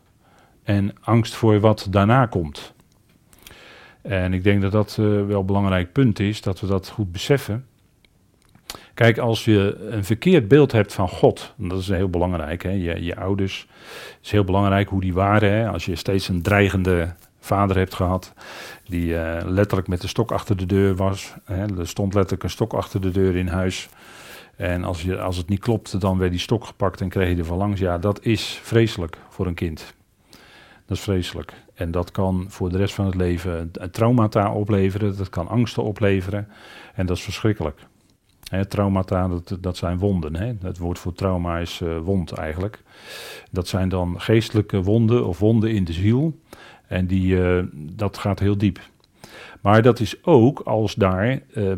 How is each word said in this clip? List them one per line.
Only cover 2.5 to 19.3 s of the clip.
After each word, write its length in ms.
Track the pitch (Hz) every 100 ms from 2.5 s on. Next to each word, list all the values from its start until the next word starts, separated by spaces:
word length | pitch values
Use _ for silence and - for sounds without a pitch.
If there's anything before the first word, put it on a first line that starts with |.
| - - _ _ _ _ _ _ _ - - - - - _
En 300 | - 95 92
ik 120 | 92
denk 180 | 95 101
dat 100 | 95
dat, 240 | 107 104 -
eh, 260 | 107 104 101
wel 140 | 101
een 60 | 95
belangrijk 460 | 101 98 92 90
punt 260 | - 127 101
is, 220 | 101 104
dat 200 | - 95
we 60 | 95
dat 220 | 95 -
goed 240 | - 98
beseffen. 540 | 87 - 139 - 110 131 _ _ _ _ _ _ _ _ _ - - -
Kijk, 240 | - 117 110
als 260 | 120 110
je 320 | - 104 98 - 104
een 140 | 110
verkeerd 440 | 95 110 180 175 101
beeld 240 | 147 135
hebt 220 | 113 101
van 140 | - 92
God, 460 | - 131 - - -
en 100 | 92
dat 120 | 95
is 80 | 92
heel 220 | 90 95
belangrijk, 520 | 87 90 85 73 87
hè, 80 | 90
je, 340 | 98 85 85
je 120 | 85 87
ouders, 520 | 92 98 95 - - - - - - -
is 80 | -
heel 140 | 104
belangrijk 440 | 95 95 101 98 101
hoe 120 | 98
die 140 | 95
waren, 380 | 87 98 104 104
hè. 160 | 107 113
Als 160 | 90
je 120 | - 82
steeds 320 | - 98 -
een 140 | 90
dreigende 720 | 85 101 98 98 90 87 85 85 _ _
vader 360 | - 101 101 95
hebt 180 | 95
gehad, 380 | - 90 92 - - - - - -
die, 340 | - 87 82 82
eh, 280 | 82